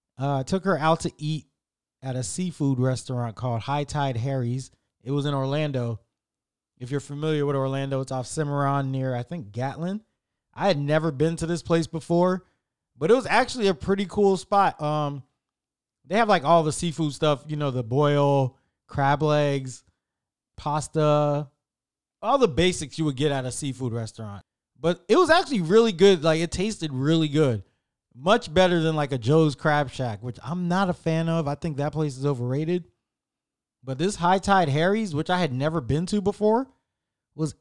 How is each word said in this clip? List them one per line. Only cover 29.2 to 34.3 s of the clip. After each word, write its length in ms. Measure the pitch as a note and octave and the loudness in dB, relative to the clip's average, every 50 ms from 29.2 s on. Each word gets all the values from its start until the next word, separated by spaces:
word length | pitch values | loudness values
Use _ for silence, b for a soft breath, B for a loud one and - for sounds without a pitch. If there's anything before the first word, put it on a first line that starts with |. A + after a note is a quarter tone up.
| G#2+ B2 D#3 D#3+ D#3+ D3+ C#3 | 2 4 4 4 4 4 2
Crab 360 | - - D#3 D3 D3 C#3+ B2+ | 0 0 2 2 2 0 -2
Shack, 320 | - - B2+ A#2 G#2 F#2+ | -4 -6 -6 -6 -6 -8
which 160 | A#2 B2 - - | -10 -12 -12 -10
I'm 240 | - C3+ F3 F3+ F3+ | -10 -8 -6 -4 -2
not 220 | E3+ F3 F#3+ G3+ F3+ | 0 0 0 0 0
a 60 | E3+ | -2
fan 340 | - - E3 D#3+ E3 E3 E3 | -2 -2 -2 0 0 0 0
of. 180 | E3 E3 D3 | 0 0 -2
I 100 | C#3 D3 | -2 -4
think 200 | - - E3 C#3 | -4 -6 -6 -4
that 160 | C3+ C#3+ D3+ | -4 -4 -4
place 240 | D3 D#3 D#3 D3 B2+ | -2 -2 -2 -4 -4
is 80 | C3 C#3 | -2 -2
overrated. 600 | C#3+ C#3 A#2+ A#2+ B2 C3 D3 D#3+ E3 F3+ F3+ E3+ _ _ _ _ _ _ _ _ _ _ _ _ _ _ _ _ _ _ _ | -2 -2 -2 -2 -2 -2 -2 -2 -2 -2 -4 -4 _ _ _ _ _ _ _ _ _ _ _ _ _ _ _ _ _ _ _
But 160 | - C3 C3 B2+ | -10 -8 -4 -2
this 180 | E3+ G#3 G3+ | -2 -2 -2
High 220 | D#3+ E3+ F3 | 0 2 2